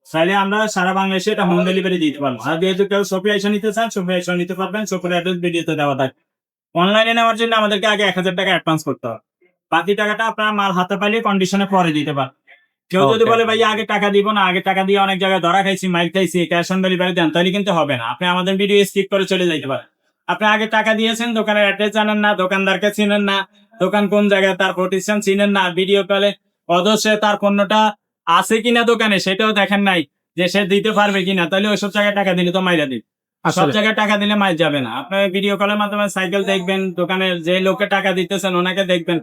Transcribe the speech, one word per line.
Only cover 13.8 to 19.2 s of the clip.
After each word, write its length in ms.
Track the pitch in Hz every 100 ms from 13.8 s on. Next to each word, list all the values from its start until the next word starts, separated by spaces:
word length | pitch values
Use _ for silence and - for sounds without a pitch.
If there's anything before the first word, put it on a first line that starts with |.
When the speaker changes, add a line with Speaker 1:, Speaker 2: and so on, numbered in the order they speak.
Speaker 1:
টাকা 260 | 214 208 202
দিব 220 | 202 202
না, 100 | 214
আগে 200 | 185 180
টাকা 220 | 190 190
দিয়ে 160 | 190 202
অনেক 200 | 196 190
জায়গায় 220 | 190 190
ধরা 220 | 170 190
খাইছি, 240 | 196 190 190
মাইর 240 | 175 175
খাইছি, 360 | 190 180 180 160
cash 200 | 170 165
on 120 | 190
delivery 300 | 185 180 180
দেন," 180 | 185 160
তাহলে 200 | 160 185
কিন্তু 200 | 190 196
হবে 260 | 170 151 127
না। 60 |
আপনি 240 | 117 - 180
আমাদের 300 | 180 185 196
ভিডিও 280 | 202 202 196
স্কিপ 200 | 196 190
করে 160 | 196